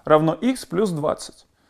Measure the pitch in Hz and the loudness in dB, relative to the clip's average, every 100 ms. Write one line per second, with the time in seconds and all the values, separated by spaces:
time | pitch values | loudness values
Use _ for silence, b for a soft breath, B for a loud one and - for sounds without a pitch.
0 | - 151 160 170 240 254 - 170 214 160 | 2 4 4 0 -2 -4 -4 -2 -2 -2
1 | 151 - - - _ _ | -4 -4 -8 -20 _ _